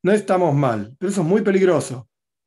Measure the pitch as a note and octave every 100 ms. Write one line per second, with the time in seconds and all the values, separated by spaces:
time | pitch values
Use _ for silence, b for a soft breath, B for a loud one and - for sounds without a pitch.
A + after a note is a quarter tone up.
0 | F3 G#3 G#3 F3+ F3 C#3+ C#3 A2 G#2 C#3
1 | F#3 G3+ D#3+ G#3+ G3+ F#3+ F#3 D#3 - A#2+
2 | - _ _ _